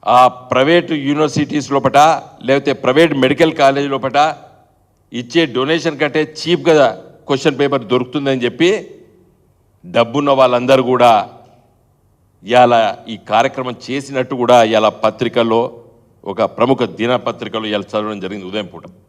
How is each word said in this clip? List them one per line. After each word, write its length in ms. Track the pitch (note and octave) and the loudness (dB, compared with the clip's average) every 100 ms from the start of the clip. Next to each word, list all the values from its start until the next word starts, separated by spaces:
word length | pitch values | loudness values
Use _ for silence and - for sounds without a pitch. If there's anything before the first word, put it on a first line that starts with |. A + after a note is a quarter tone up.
| - | 2
ఆ 220 | B2 B2+ | 4 4
ప్రైవేట్ 640 | B2+ - B2 C#3 E3+ D#3 | 2 -4 0 2 2 0
యూనివర్సిటీస్ 800 | D#3+ C#3 D3 D3+ - D3 D3+ C3+ | -6 -4 -2 -2 -2 -4 -4 -2
లోపట, 240 | C#3 C3 A#2 D3+ D3+ - - | -2 0 4 4 2 -6 -14
లేకపోతే 300 | A#2+ C3+ C#3 | -2 0 0
ప్రైవేట్ 420 | C3+ B2+ C3+ E3 | -2 0 4 2
మెడికల్ 400 | C#3+ C3 D3 E3 | 2 0 2 0
కాలేజ్ 340 | D#3 C#3 C#3 C#3+ | 4 2 2 -4
లోపట 280 | C3+ C3 C#3 D3+ D3 - _ _ _ _ _ _ | -4 -4 0 0 -2 -16 _ _ _ _ _ _
ఇచ్చే 340 | A#2 A#2+ E3 D#3+ | -12 -4 -2 0
డొనేషన్ 520 | B2 C3+ E3 D#3+ D3 | -2 -2 -2 -4 -4
కంటే 360 | D3 D#3 D3+ - | -4 -2 -6 -8
చీప్గా 640 | D#3+ E3 D#3 D#3 B2+ A2+ - - - | -4 -2 2 4 2 0 -16 -20 -6
క్వశ్చన్ 320 | C#3 D#3+ C3+ | -2 -2 -2
పేపర్ 260 | C#3 C#3 | -2 -2
దొరుకుతుందని 600 | G#2+ B2 B2 D3+ C#3 C3 | -2 -2 -2 -6 -4 -2
చెప్పి 500 | A#2+ - E3+ G3 - - _ _ _ _ _ _ _ _ F2 | -4 -2 -2 -2 -6 -20 _ _ _ _ _ _ _ _ -6
డబ్బున్న 440 | F2+ A2+ C3 C#3+ | -2 -2 -2 0
వాళ్ళందరూ 520 | C3+ C3 B2 B2 C3+ | 2 4 2 2 2
కూడా 480 | B2 B2+ C#3 A2 F#2+ - - _ _ _ _ _ _ _ _ _ | 2 4 4 4 0 -12 -20 _ _ _ _ _ _ _ _ _
ఇవాళ 540 | F#2 A#2+ B2 A#2 A2 F#2+ - | 0 4 6 4 0 -4 -12
ఈ 80 | A2 | -16
కార్యక్రమం 580 | - G#2+ B2+ C3 B2+ A#2+ - | -2 0 0 -4 -10 -10 -10
చేసినట్టు 440 | C3+ C3+ C3+ B2+ | -10 -8 -6 -6
కూడా 280 | C3 A#2+ B2 | -4 4 4
ఇవాళ 260 | A2+ A2 G#2+ | 4 2 0
పత్రికల్లో 960 | - A2 G#2 A#2 A#2 A#2 A2+ A#2 - - _ _ _ | 0 -4 -4 -4 -2 0 0 -2 -8 -20 _ _ _
ఒక 180 | - G2 | -14 -4
ప్రముఖ 400 | G2+ - A#2+ C3+ | -4 -2 0 0
దినపత్రికలో 840 | G#2+ E2+ A#2 B2 - A2+ A2 A2 A2 | -2 -4 -4 -2 -4 -10 -8 -8 -6
ఇవాళ 160 | G#2 | -6
చదవడం 380 | F#2+ A2 G#2+ G#2 | -6 -6 -6 -8
జరిగింది 260 | F#2 G2+ F#2 | -10 -12 -10
ఉదయం 200 | G#2 F#2+ | -10 -10
పూట. 160 | E2+ D#2 - | -14 -20 -20